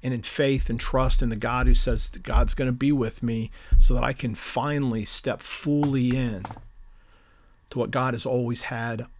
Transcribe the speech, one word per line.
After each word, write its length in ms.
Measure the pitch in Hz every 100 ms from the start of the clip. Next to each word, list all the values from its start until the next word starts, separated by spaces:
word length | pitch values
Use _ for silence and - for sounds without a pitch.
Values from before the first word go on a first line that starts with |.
and 100 | 131
in 80 | 123
faith 480 | - - 139 135 -
and 100 | 117
trust 440 | - 135 127 -
in 60 | 117
the 60 | 110
God 300 | 110 123 120
who 80 |
says 380 | 110 - 113 -
that 100 | -
God's 320 | - 127 -
gonna 180 | - 131
be 200 | 123 139
with 320 | 147 117 -
me 260 | 120 113 113 - - -
so 160 | - 127
that 80 |
I 100 | 123
can 220 | 127 123 101
finally 720 | - - 135 147 135 113 104
step 360 | - 139 117
fully 760 | - - 151 147 147 135 123 127
in 300 | 123 101 98 - - - - - _ _ _ _ _ _ _
to 80 | -
what 100 | 113
God 220 | 123 131
has 120 | 120 123
always 380 | 123 120 117
had 440 | - 120 117 113 120